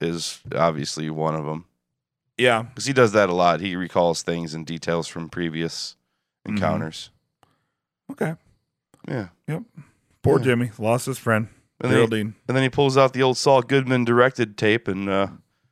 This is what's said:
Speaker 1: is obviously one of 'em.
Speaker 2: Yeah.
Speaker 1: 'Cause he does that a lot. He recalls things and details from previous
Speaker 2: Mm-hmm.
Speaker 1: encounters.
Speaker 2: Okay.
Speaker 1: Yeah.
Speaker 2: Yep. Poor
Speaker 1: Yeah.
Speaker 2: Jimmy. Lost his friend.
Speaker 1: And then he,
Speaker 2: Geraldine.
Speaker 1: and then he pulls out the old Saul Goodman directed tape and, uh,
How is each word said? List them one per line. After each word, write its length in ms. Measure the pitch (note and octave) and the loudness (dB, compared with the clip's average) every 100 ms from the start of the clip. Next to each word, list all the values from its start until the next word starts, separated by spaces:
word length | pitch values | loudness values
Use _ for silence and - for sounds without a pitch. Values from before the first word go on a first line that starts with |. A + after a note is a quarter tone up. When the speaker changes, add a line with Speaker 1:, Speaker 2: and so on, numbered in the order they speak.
Speaker 1:
is 400 | E2+ E2+ D#2 - - | -6 -6 -8 -12 -8
obviously 540 | - E2 D#2 D2 - D#2 | 0 0 0 -6 -8 -8
one 260 | D#2 D#2 | -4 -4
of 120 | D#2 D2 | -4 -6
'em. 160 | D#2 F2 _ _ _ _ _ _ - | -10 -12 _ _ _ _ _ _ -2
Speaker 2:
Yeah. 280 | B2 A2+ A2+ | 2 2 -2
Speaker 1:
'Cause 100 | - | -8
he 80 | A2 | -2
does 200 | C3 A#2 | 2 4
that 180 | G#2 G2 | 4 4
a 40 | |
lot. 260 | F2+ F2 D#2+ | 4 2 2
He 140 | F#2+ | -2
recalls 460 | F2+ F2 G2 F2 D#2+ | -6 -2 2 2 0
things 300 | - E2+ E2 | -4 -6 -6
and 140 | D#2+ D2+ | -10 -10
details 420 | E2 - E2+ D#2 | -8 -4 -4 -4
from 220 | F2 D#2+ | -10 -12
previous 680 | - E2+ D#2+ D#2+ - - - _ _ _ _ - | -6 -6 -4 -6 -8 -12 -16 _ _ _ _ -8
Speaker 2:
Mm-hmm. 100 | G#2 | -2
Speaker 1:
encounters. 540 | E2+ D#2+ D#2+ - - _ _ _ _ _ _ _ _ _ - | -2 -2 -6 -10 -18 _ _ _ _ _ _ _ _ _ -16
Speaker 2:
Okay. 240 | - D#3+ D#3+ _ _ _ _ _ _ - | -6 -6 -6 _ _ _ _ _ _ -10
Speaker 1:
Yeah. 200 | C3 F#2 _ - | -8 -8 _ -10
Speaker 2:
Yep. 140 | D#3 A#3 - - _ _ _ | -10 -10 -20 -20 _ _ _
Poor 160 | B2+ C#3+ | 2 2
Speaker 1:
Yeah. 40 | |
Speaker 2:
Jimmy. 260 | B2+ A#2+ A#2+ - | 4 2 0 -2
Lost 280 | A2 B2 C3+ | 0 0 -2
his 100 | C3 | -4
friend. 300 | - G#2+ G#2+ _ _ - | 0 0 0 _ _ -6
Speaker 1:
And 100 | B2+ | 2
then 80 | B2+ | 4
he, 60 | A2+ | 4
Speaker 2:
Geraldine. 280 | A2+ G#2+ G#2+ - | 0 -4 -8 -4
Speaker 1:
and 80 | B2+ | 0
then 60 | |
he 60 | C3 | 0
pulls 280 | C3 C#3+ C3 | 2 2 4
out 160 | C3 | 4
the 100 | B2+ | 4
old 140 | C3 B2 | 0 2
Saul 240 | D3 C3+ | 4 4
Goodman 420 | A#2+ C3+ B2+ B2+ | 4 0 2 0
directed 520 | A#2 A#2+ B2+ - A2 G#2 | 2 4 4 2 -4 0
tape 300 | A2 A2+ - | 2 2 0
and, 200 | F#2+ G2 | -6 -2
uh, 180 | G2 G2 - _ _ _ | -2 -2 -6 _ _ _